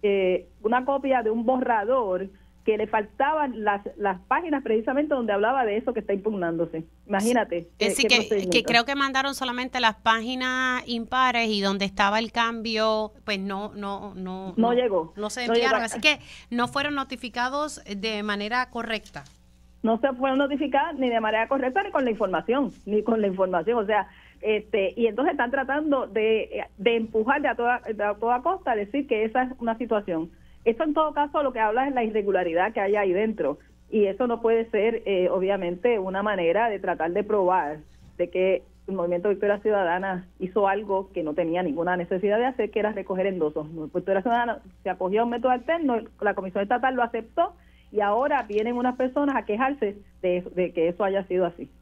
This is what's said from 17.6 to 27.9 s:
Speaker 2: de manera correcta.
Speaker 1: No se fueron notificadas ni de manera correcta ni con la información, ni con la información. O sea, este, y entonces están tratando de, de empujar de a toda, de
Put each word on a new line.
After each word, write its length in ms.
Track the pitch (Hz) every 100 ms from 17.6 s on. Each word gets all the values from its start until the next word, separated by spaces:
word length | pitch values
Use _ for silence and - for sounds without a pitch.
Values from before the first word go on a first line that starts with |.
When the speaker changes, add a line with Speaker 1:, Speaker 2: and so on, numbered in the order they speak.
| 302 -
Speaker 2:
de 380 | - 202 220 214
manera 460 | 208 202 208 247 254
correcta. 560 | 240 233 220 214 151 135 - - - - -
Speaker 1:
No 160 | 220 226
se 120 | 269
fueron 240 | 254 269 262
notificadas 640 | 277 285 285 269 311 294
ni 100 | 254
de 120 | 226
manera 280 | 214 214 226
correcta 340 | 277 254 262
ni 80 | 403
con 140 | 330
la 60 | 254
información, 600 | 214 202 175 170 254 254 -
ni 180 | - 208
con 200 | 208 226
la 60 | 202
información. 500 | 185 190 180 165 233
O 80 | 202
sea, 220 | 214 190 - - -
este, 520 | 208 214 214 220 190 196
y 100 | 233
entonces 260 | 208 294
están 180 | 285 240
tratando 560 | 269 262 277 311 277 226
de, 580 | 214 220 220 - - - -
de 180 | 208 233
empujar 460 | 220 220 220 285
de 60 | 277
a 60 |
toda, 260 | 240 240 240
de 220 | 240